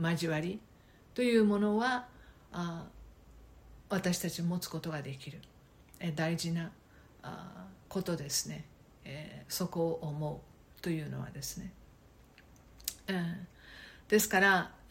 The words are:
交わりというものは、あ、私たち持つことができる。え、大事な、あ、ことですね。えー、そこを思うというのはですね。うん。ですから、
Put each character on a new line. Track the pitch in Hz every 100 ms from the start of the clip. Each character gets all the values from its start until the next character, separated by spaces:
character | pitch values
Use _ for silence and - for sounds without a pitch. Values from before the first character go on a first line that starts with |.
交 | 165 170 165
わ | 156
り | 170 214 - - - - -
と | -
い | 247 226
う |
も | 214 202
の | 208 214
は、 | 247 247 - - - - -
あ、 | 175 170 165 170 - - - - - - - - - -
私 | 190 185 175
た | 175
ち | 165
持 | 170 180
つ | -
こ | 160
と | 165
が | 151
で | 135 131
き | -
る。 | - - - - - - -
え、 | 175
大 | 156 160 170
事 | 170
な、 | 165 165 - - - - -
あ、 | - - 185 180 190 - -
こ | 196
と | 180 160
で | 143
す | - -
ね。 | 151 - - - -
え | - 139 151 139 -
ー、 |
そ | - 175
こ | 175 165
を | 160 160
思 | 147 151 165 - - - -
う |
と | 180
い | 160
う | 147
の | 131
は | 131
で | -
す | - -
ね。 | 185 - - - - - - - - - - - - - -
う |
ん。 | 190 170 170 180 - - - - - -
で | 214
す | 208
か | 185
ら、 | 196 185 165 - -